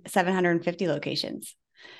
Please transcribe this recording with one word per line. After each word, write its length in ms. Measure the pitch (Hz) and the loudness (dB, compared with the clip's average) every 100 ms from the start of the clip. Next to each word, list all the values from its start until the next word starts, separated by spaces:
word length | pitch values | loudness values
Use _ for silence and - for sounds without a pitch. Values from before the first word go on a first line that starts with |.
| - | 0
seven 300 | 202 175 190 | 2 4 4
hundred 280 | 175 170 | 4 2
fifty 240 | 170 175 180 | 0 -2 -2
locations. 680 | 143 - - - - - - _ _ - | -2 -4 -6 -6 -8 -12 -20 _ _ -20